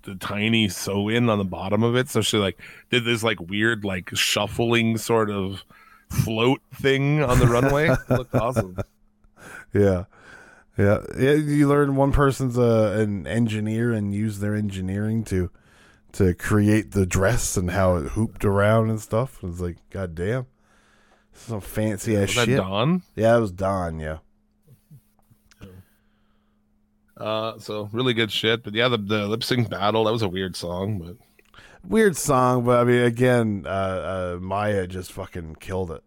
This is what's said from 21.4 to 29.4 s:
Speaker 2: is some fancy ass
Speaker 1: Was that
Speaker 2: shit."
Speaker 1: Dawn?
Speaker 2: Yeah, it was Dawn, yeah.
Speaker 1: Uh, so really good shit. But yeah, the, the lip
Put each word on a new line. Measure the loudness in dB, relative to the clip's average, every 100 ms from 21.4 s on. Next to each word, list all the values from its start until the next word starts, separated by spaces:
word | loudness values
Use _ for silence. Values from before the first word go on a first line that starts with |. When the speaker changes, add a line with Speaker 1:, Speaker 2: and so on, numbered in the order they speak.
Speaker 2:
is | -10
some | -10
fancy | -8 -4 -4 -4 -2 0
ass | 2
Speaker 1:
Was | 2
that | 2
Speaker 2:
shit." | 0
Speaker 1:
Dawn? | 0 -2 0 0 -4 0
Speaker 2:
Yeah, | 4 4
it |
was | 2
Dawn, | -2 -2 -2 -4 -6
yeah. | -8 -10 _ _ _ _ _ _ _ -20 _ _ _ _ _ _ -20 -20 _ _ _ _ _ _ _ _ _ _ _ _ _ -12
Speaker 1:
Uh, | -6 -4 -6 -10
so | -10 -8 -6
really | -2 2
good | 2 0
shit. | 0 0 0
But | -2 0
yeah, | 0
the, | 0
the | 0 -2 0
lip | -4